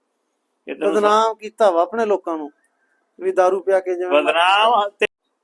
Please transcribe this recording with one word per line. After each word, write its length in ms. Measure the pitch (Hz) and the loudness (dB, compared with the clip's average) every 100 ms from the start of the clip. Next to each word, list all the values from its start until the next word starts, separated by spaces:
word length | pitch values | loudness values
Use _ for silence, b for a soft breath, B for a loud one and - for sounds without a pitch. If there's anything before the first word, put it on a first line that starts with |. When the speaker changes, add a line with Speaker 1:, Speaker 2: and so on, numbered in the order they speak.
| _ _ _ _ _ _ - | _ _ _ _ _ _ -16
Speaker 1:
ਇਹ 80 | 139 | -6
ਤੈਨੂੰ 180 | 156 | -2
ਸ- 40 | 214 | 0
Speaker 2:
ਬਦਨਾਮ 380 | 208 214 226 214 | 2 2 0 -4
ਕੀਤਾ 360 | 214 - 208 | -10 0 2
ਵਾ 100 | 165 | 2
ਆਪਣੇ 240 | 180 233 214 | -2 -2 -2
ਲੋਕਾਂ 320 | 196 180 160 | -2 -4 -8
ਨੂੰ 140 | 147 _ _ _ _ _ _ - | -10 _ _ _ _ _ _ -10
ਵੀ 120 | 185 | -6
ਦਾਰੂ 280 | 185 180 190 | 0 0 0
ਪਿਆ 200 | 190 190 | 0 -2
ਕੇ 160 | 185 175 | -2 -6
ਜਿਵੇਂ 260 | 180 147 | 0 0
Speaker 1:
ਬਦਨਾਮ 680 | 147 165 180 202 220 226 208 | 2 2 2 4 2 2 -2
ਤੇ 160 | - 208 _ _ _ | -4 -6 _ _ _